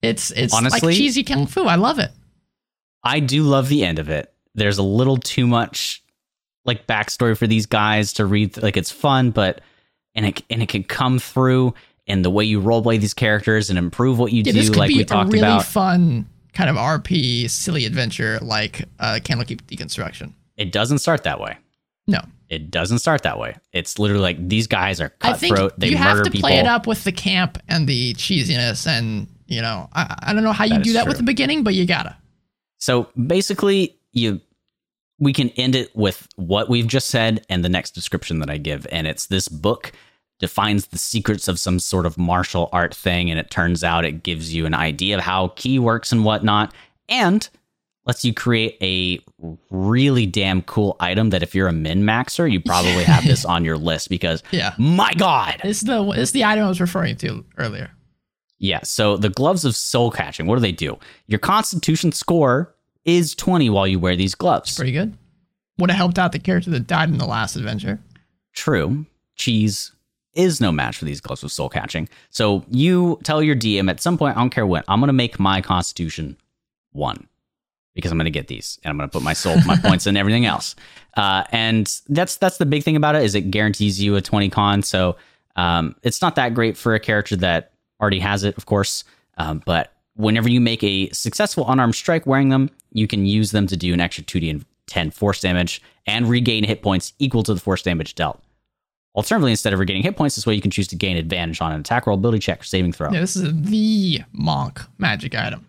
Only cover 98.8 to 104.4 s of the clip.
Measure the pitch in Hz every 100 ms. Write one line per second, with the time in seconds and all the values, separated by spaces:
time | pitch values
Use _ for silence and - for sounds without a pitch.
98.8 | _ _ _ - 107 214 139 110 113 98
99.8 | 95 95 160 196 151 - - 107 98 98
100.8 | 92 87 98 87 80 90 82 80 82 78
101.8 | 73 120 117 101 113 110 - 85 - 92
102.8 | 90 85 78 - 185 - - 160 165 214
103.8 | 214 214 185 147 - -